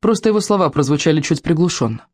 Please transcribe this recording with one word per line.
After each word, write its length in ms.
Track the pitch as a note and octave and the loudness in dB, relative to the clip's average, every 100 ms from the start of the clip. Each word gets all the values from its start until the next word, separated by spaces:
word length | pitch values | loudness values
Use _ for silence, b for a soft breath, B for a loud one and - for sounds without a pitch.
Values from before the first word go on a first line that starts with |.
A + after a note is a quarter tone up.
просто 280 | - G3+ A3+ | 0 0 0
его 120 | G#3+ | 0
слова 300 | G3 G3+ E3 | 0 0 0
прозвучали 500 | D3 C3+ D3 E3 D#3 | 0 0 2 2 0
чуть 220 | C#3 D#3 | 0 -4
приглушённо. 640 | - D#3+ F3 - A#2 A2+ - | 0 0 0 0 -4 -4 -14